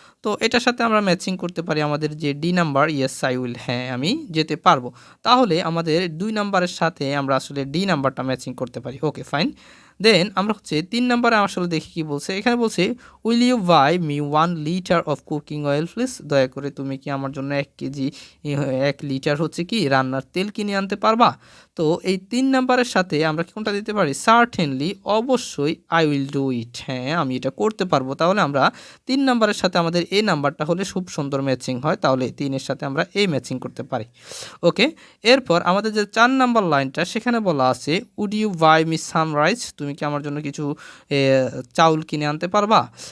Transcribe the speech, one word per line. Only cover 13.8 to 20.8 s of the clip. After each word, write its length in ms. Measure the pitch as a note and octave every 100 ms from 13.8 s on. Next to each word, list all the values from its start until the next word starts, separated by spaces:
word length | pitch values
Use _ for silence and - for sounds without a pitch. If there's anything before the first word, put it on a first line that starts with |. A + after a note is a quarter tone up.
| C#3 F3+
me 180 | D#3 C#3+
one 340 | C#3+ D3+ E3+ E3 D3+
liter 320 | F#3 F3+ F3
of 180 | D#3 C#3+ -
cooking 340 | D3+ - D3+ D3
oil 200 | C#3+ E3
please?" 380 | - B3+ -
দয়া 240 | D3+ C#3+ B2+
করে 240 | C3+ C#3
তুমি 260 | C#3 C3+ C3+
কি 120 | D3
আমার 220 | C#3 C3+
জন্য 220 | C3+ C3+
এক 160 | C#3+ C#3+ _
কেজি, 340 | C3+ C#3 C3+ - - _ D3+ C#3+ C#3 C3
এক 140 | C#3 C#3
লিটার 380 | D3 C3+ D#3 C#3+
হচ্ছে 220 | D#3 -
কি 240 | F3 A3+ D3
রান্নার 340 | C3+ C3 C3+ C3
তেল 160 | F3+ G3+
কিনে 260 | G#3 G#3
আনতে 200 | G3